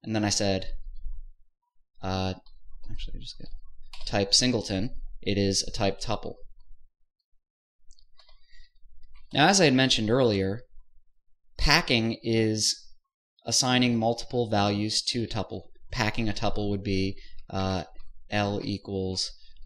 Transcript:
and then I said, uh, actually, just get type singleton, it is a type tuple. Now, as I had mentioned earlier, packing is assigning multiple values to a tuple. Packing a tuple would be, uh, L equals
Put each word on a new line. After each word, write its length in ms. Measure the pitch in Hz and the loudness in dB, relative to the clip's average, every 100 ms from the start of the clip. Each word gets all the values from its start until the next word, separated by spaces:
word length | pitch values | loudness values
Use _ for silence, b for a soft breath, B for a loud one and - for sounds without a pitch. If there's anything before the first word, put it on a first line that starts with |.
and 100 | 110 | -4
then 120 | 110 104 | 0 2
I 40 | |
said, 360 | - 101 95 - - - - - - - - - _ _ _ _ - | 2 2 0 0 -4 -4 -4 -4 -4 -6 -12 -20 _ _ _ _ -8
uh, 320 | 95 95 95 92 - - - - - | -2 0 0 -4 -10 -14 -10 -6 -2
actually, 300 | 117 - - | -2 -2 -6
just 180 | - - | -8 -10
get 80 | - - - - - - - | -8 -8 -8 -10 -10 -6 -2
type 280 | 104 98 | 0 4
singleton, 640 | - 127 117 98 95 131 - - - | 4 4 2 0 0 0 -2 -6 -4
it 160 | 104 101 | 0 2
is 260 | 98 95 | 2 2
a 80 | - | -2
type 300 | - 98 - | 0 0 0
tuple. 320 | - 104 - - - - - - - _ _ _ _ _ _ _ _ _ - - - - b b b b b b - - - - - | -2 -4 -4 -10 -14 -14 -16 -16 -18 _ _ _ _ _ _ _ _ _ -20 -20 -20 -20 b b b b b b -16 -12 -12 -12 -4
Now, 160 | - 160 | 4 6
as 140 | 196 | 8
I 40 | 156 | 6
had 80 | |
mentioned 360 | 131 131 120 107 | 6 4 2 2
earlier, 540 | 127 123 101 95 101 - - - - - _ _ - _ - | 4 4 4 0 -2 -8 -16 -18 -20 -20 _ _ -20 _ 2
packing 600 | - 156 - 120 113 113 | 6 6 6 2 2 -2
is 600 | 117 113 110 107 107 - - - _ _ _ _ - | 0 2 2 2 0 -2 -8 -20 _ _ _ _ -2
assigning 480 | - 127 127 123 117 | 2 4 6 4 2
multiple 540 | 113 120 - 123 113 | 2 0 -2 -2 2
values 540 | 104 101 104 107 - | 2 4 2 0 -2
to 200 | - 123 | -2 -2
a 40 | 110 | -2
tuple. 380 | 113 90 98 - - - | -4 -6 -8 -12 -16 -6
Packing 360 | - 107 - 110 | -2 0 0 0
a 60 | |
tuple 340 | - 107 104 104 | 0 2 2 2
would 140 | 101 | 0
be, 320 | 95 95 95 101 b b b | 0 0 0 -4 b b b
uh, 360 | 95 95 95 - - - - - | -4 -2 -2 -6 -8 -10 -10 -4
L 280 | 104 101 104 | -2 0 -2
equals 680 | - 98 - 98 95 92 - - b b | -4 -6 -4 -4 -2 -2 -4 -8 b b